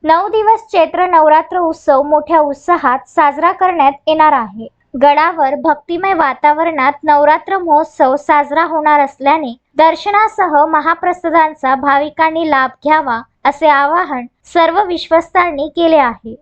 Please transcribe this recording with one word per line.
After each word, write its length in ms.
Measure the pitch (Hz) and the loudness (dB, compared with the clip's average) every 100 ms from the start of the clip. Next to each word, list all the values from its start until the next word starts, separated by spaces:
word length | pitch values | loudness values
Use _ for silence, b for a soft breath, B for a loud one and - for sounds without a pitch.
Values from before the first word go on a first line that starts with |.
नऊ 260 | 302 330 403 | 0 0 0
दिवस 380 | 440 427 453 - | 0 0 0 0
चैत्र 340 | 370 320 339 370 | 0 0 0 0
नवरात्र 520 | 339 311 311 320 370 | 2 4 2 0 -4
उत्सव 440 | 330 320 - 269 | -4 -4 0 0
मोठ्या 380 | 294 302 302 330 | 2 -2 0 0
उत्साहात 680 | 294 277 - 349 285 262 - | 0 -4 -2 0 0 -2 -4
साजरा 440 | - 294 277 330 | 0 0 2 -2
करण्यात 400 | 370 370 349 277 285 - | 0 -2 2 0 0 -4
येणार 260 | 311 302 | 2 2
आहे. 340 | 277 214 208 226 _ _ 269 | 2 -4 -12 -18 _ _ 0
गडावर 520 | 285 285 330 330 269 285 | 2 2 0 0 -2 -2
भक्तिमय 520 | 302 294 - 339 392 | -2 -4 -6 -6 -4
वातावरणात 800 | 370 294 254 302 302 330 311 269 285 | -2 -2 0 0 0 -2 -2 -2 -2
नवरात्र 560 | 302 294 294 311 - 381 | 0 2 4 2 -2 -6
महोत्सव 580 | 339 294 311 - 269 285 | 0 0 0 0 0 0
साजरा 480 | 285 294 285 294 | 0 0 0 -2
होणार 360 | 339 311 302 294 | -2 -2 0 2
असल्याने 540 | 277 - 277 320 269 233 _ - | 0 -2 -2 -2 -4 -12 _ 2
दर्शनासह 880 | 320 320 415 403 440 - 370 294 311 | 2 2 -2 0 0 -2 0 2 2
महाप्रसादांचा 1080 | 311 294 339 359 359 339 320 311 311 262 | 0 -2 -2 -4 -4 -2 0 0 -2 -4
भाविकांनी 760 | 269 277 277 302 294 320 320 330 | -2 0 0 -2 -2 -2 -2 -2
लाभ 200 | 269 262 - | 0 -2 -4
घ्यावा 360 | 285 311 277 226 - _ | -2 0 0 -6 -8 _
असे 240 | - 285 311 | -6 0 2
आवाहन 580 | 277 285 330 339 269 240 _ _ | 2 2 -2 -4 -8 -10 _ _
सर्व 280 | 349 330 339 | 0 0 0
विश्वस्तांनी 840 | 403 330 - 330 330 370 349 294 302 339 | -4 -6 -2 -2 0 -2 -2 -4 -8 -2
केले 200 | 339 320 | 2 2
आहे. 380 | 262 196 220 - | 0 -4 -16 -20